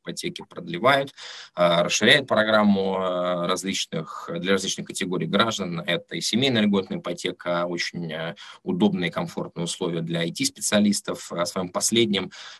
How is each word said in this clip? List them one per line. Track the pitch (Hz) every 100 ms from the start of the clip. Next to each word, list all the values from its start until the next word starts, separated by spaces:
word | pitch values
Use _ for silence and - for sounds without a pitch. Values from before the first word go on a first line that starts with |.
по | -
ипотеке | 85 87 85 -
продлевают, | - 87 85 123 139 143 - - - - -
э, | 87 85
расширяют | 87 - 107 143 139
программу, | 107 110 107 104 98 95 95
э, | 92 90 90 90 87
различных, | 90 95 92 - 82 80 - - 85
для | 90
различных | 98 95 - -
категорий | - 90 87 80
граждан. | 101 113 107 90 85
Это | 85 85 -
и | 82
семейная | - 113 135 117
льготная | 107 98 95 87
ипотека, | 87 87 90 85 87 85 87
очень, | 85 - - 85
э, | 78 165 - - -
удобные | - 87 104 92 85
и |
комфортные | - 85 - 82 -
условия | 85 - 90 85
для | 82 82
ай | 85
ти-специалистов. | - - - - 104 104 - - 87 -
О | 85 87
своем | 95 90
последнем | 101 - 113 117 98 92 - -